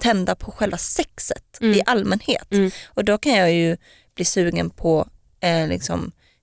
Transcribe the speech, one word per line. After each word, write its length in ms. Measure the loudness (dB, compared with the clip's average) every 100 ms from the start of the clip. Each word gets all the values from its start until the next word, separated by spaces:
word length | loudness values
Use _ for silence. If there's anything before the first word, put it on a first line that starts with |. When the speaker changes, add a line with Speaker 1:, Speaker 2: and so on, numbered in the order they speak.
Speaker 1:
tända 340 | 0 2 0
på 160 | -4 -8
själva 260 | -6 -4 -2
sexet 640 | -2 -2 -2 -2 -4 -4 -10 -2
Speaker 2:
Mm. 140 | 2 2
Speaker 1:
i 40 | 2
allmänhet. 640 | 0 0 -2 -2 -4 -2
Speaker 2:
Mm. 180 | 0 0 -2 -8
Speaker 1:
Och 180 | -4
då 140 | 0 0
kan 140 | 2
jag 200 | 2 4
ju 240 | 2 2 -2 -8 -20 _ -4
bli 80 |
sugen 460 | 0 2 2 0 -4
på, 380 | -2 0 0 0 -10 _ _
eh, 280 | 0 0 0
liksom, 440 | -4 -4 -4 -6 -12 _ _